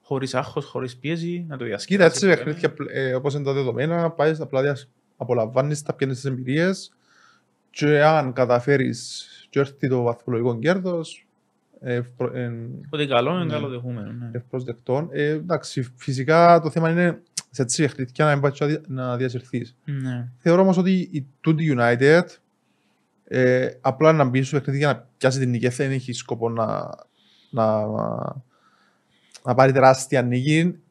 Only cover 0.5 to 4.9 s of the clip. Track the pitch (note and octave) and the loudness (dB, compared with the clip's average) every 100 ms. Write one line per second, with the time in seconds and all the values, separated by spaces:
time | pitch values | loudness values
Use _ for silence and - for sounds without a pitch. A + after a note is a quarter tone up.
0.5 | D#3 - B2 B2+ B2 C#3+ E3 E3+ F3 E3 | -10 -8 -10 -10 -10 -8 -6 -6 -8 -10
1.5 | C3+ A#2+ G2+ - G3 E3 - G3 E3 C3+ | -10 -8 -8 -2 4 4 6 2 2 0
2.5 | D3+ D3+ - C#3 C3+ C3+ B2+ C#3+ C#3+ C#3 | -4 -4 -4 -8 -4 -2 -2 -2 -4 -2
3.5 | C3+ C3 A#2 D3 E3+ E3 E3 D3+ D#3 C3+ | -2 -2 -2 -2 -2 -2 0 0 0 -4
4.5 | C3+ C#3+ C3 - | -2 -2 -4 -10